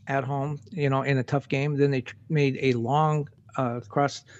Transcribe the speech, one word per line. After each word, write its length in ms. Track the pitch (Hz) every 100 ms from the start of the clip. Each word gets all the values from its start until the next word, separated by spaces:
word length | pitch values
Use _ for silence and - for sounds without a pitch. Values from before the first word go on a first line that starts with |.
| -
at 160 | 139
home, 360 | 131 143 143 147 -
you 180 | 175 143
know, 120 | 135
in 160 | 131 135
a 60 |
tough 260 | 123 143 -
game. 260 | 135 147 139
Then 160 | 139
they 100 | 131
tr-, 140 | - - -
made 280 | 156 139 131
a 100 | 135
long, 540 | 120 117 147 156 151 143 - - -
uh, 240 | 123 120 -
cross 340 | 147 143 - -